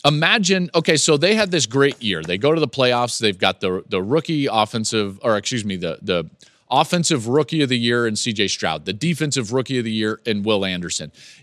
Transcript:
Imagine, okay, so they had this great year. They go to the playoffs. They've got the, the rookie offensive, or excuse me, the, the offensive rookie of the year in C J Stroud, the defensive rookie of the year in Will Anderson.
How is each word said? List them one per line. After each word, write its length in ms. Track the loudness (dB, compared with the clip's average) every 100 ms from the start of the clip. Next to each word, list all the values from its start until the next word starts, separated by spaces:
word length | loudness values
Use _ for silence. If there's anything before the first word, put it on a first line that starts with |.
Imagine, 680 | 0 2 2 2 2 0 0
okay, 240 | 0 2 4
so 180 | 4 4
they 200 | 4 2
had 160 | 2
this 160 | 0 0
great 340 | 2 2 0
year. 220 | -4 -4
They 160 | -2 0
go 140 | 0
to 60 | 2
the 80 | 0
playoffs. 520 | 0 2 2 0 0
They've 180 | -2 0
got 240 | 0 0
the, 220 | -2 -4 -4
the 140 | -4
rookie 460 | 0 0 0 -2 0
offensive, 720 | 2 0 0 -2 -2 -2 -2
or 160 | 0 0
excuse 260 | 0 -4
me, 120 | -4 -4
the, 240 | -6 -6
the 260 | -2 -2 -2 -12 -20 _ -2
offensive 560 | 0 2 0 0 0 0
rookie 340 | 0 0 0
of 80 | 0
the 80 | 2
year 300 | 2 2 0
in 80 | -2
C 180 | -2
J 140 | 0 -2
Stroud, 380 | 0 -2 -2 -6
the 80 |
defensive 600 | -4 -2 -2 -2 -2 -2
rookie 240 | -2 -2 -4
of 80 | -2
the 60 |
year 280 | -2 -2 -2 -4
in 160 | -2
Will 240 | 0 0 0
Anderson. 460 | -4 -4 -8 -10 -16 -20 -20